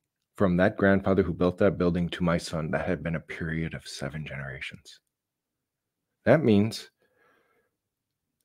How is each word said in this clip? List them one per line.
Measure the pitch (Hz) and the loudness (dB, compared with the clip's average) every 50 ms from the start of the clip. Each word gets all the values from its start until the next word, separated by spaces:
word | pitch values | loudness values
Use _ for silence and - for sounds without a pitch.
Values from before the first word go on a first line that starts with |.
| _ _ _ _ _ _ _ | _ _ _ _ _ _ _
from | - 104 92 87 | 0 2 2 4
that | 87 92 110 - | 4 4 4 4
grandfather | - 101 98 98 95 98 98 98 98 95 | 4 4 4 4 4 2 2 2 2 2
who | - 82 | 0 0
built | - 90 90 90 | 0 0 0 2
that | - 104 95 82 | 2 2 2 2
building | - 90 87 85 90 87 82 | 2 0 0 0 0 -2 -4
to | - - 90 | -4 -2 0
my | 85 85 | 0 0
son, | 85 - - - 80 78 78 | 0 -2 -6 -8 -6 -6 -4
that | 71 71 76 | -4 -4 -2
had | 92 87 73 76 | -2 -4 -4 -4
been | 82 82 | -6 -6
a | 76 | -6
period | - - - - 85 80 80 80 80 78 73 | -8 -10 -12 -8 -6 -6 -4 -4 -6 -6 -8
of | 73 - | -10 -14
seven | - - - 67 69 71 78 76 | -14 -12 -10 -10 -10 -10 -10 -12
generations. | 69 67 69 69 67 65 65 - - - - - - - - _ _ _ _ _ _ _ _ _ _ _ _ _ _ _ _ _ _ _ _ _ _ _ _ - | -12 -12 -12 -12 -12 -12 -12 -14 -14 -16 -18 -20 -20 -20 -20 _ _ _ _ _ _ _ _ _ _ _ _ _ _ _ _ _ _ _ _ _ _ _ _ 2
That | 107 131 165 135 | 4 4 4 4
means | 117 104 101 104 117 - - - - _ _ _ _ _ _ _ _ _ _ _ _ _ _ _ _ _ _ _ _ _ _ _ _ _ _ _ _ _ _ - | 4 4 4 4 0 -2 -8 -14 -16 _ _ _ _ _ _ _ _ _ _ _ _ _ _ _ _ _ _ _ _ _ _ _ _ _ _ _ _ _ _ 0